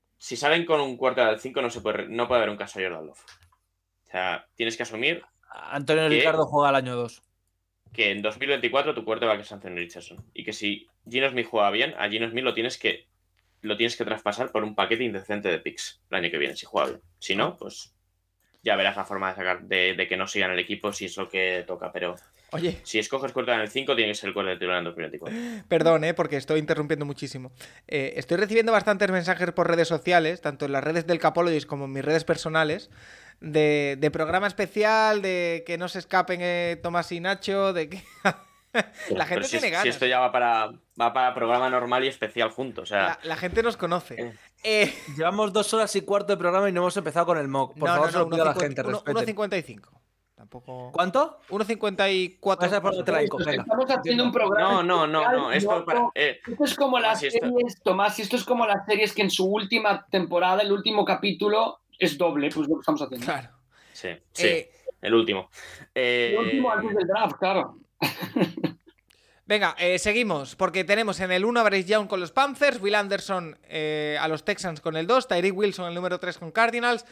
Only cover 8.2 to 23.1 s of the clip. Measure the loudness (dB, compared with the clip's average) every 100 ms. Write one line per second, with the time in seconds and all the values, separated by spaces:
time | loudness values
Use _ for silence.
8.2 | -2 -2 -2 0 2 0 0 -2 -4 -2
9.2 | 0 0 -4 -14 -12 -10 -10 -12 -18 -20
10.2 | -18 -14 -12 -6 -4 -4 -10 _ -6 -2
11.2 | 0 0 -2 2 2 2 0 -2 -4 -2
12.2 | -4 -2 -2 -2 -4 -4 -4 -4 -8 _
13.2 | _ _ _ _ -6 -2 -2 -2 -6 -4
14.2 | -4 -4 -2 -2 -2 -2 0 0 -2 -6
15.2 | -6 -4 -2 -2 -4 -10 -12 -14 _ -4
16.2 | -2 -2 -4 -6 -6 -2 -2 -4 _ _
17.2 | -4 -2 -2 -4 -14 -16 -20 _ _ _
18.2 | _ _ _ _ 0 2 2 0 -4 -4
19.2 | -4 -2 -2 -4 -2 0 2 0 -2 -2
20.2 | -4 -2 -2 -2 -4 -4 -6 -6 -8 -8
21.2 | -6 -2 -2 -2 -6 -10 -10 -4 -4 -6
22.2 | -14 _ _ -6 -4 -4 -4 -2 -2